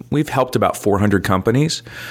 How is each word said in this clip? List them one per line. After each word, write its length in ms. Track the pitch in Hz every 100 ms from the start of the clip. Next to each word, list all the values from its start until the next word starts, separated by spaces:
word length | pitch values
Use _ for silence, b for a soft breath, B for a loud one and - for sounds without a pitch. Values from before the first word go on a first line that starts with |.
| -
we've 160 | 143 151
helped 300 | 135 127 123
about 180 | 95 -
four 240 | 107 98
hundred 240 | 104 98
companies, 580 | 90 95 - 123 156 - - B B